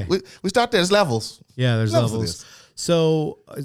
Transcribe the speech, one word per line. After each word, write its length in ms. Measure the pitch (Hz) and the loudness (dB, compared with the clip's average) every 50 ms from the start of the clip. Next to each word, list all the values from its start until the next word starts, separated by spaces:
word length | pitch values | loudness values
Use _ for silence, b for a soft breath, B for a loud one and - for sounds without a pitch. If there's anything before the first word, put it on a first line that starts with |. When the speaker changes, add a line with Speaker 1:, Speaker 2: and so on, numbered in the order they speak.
Speaker 1:
okay. 60 | 98 - | 0 -2
Speaker 2:
We, 120 | 180 190 B B B B - | -2 -4 B B B B -6
we 60 | 190 | -2
start 220 | - 247 240 240 | 0 0 0 2
there. 80 | - 190 | 2 0
There's 140 | 175 185 202 | 2 4 4
levels. 500 | 208 196 143 117 110 - - - - - _ _ | 2 2 2 0 -2 -4 -8 -14 -18 -20 _ _
Speaker 1:
Yeah, 200 | 127 127 123 117 | -2 0 2 2
there's 160 | 110 110 107 110 | 2 0 2 2
Speaker 2:
Levels 200 | 123 117 110 110 | 2 2 2 0
of 60 | 113 | -2
Speaker 1:
levels. 180 | 110 - - - | -4 -6 -6 -10
Speaker 2:
this. 60 | B B B B B B B | B B B B B B B
Speaker 1:
So, 600 | - - - 170 165 160 160 160 156 151 - - - _ - | -8 -2 0 0 2 2 2 2 0 -2 -4 -8 -12 _ -16
uh, 140 | - 143 139 | -14 -14 -14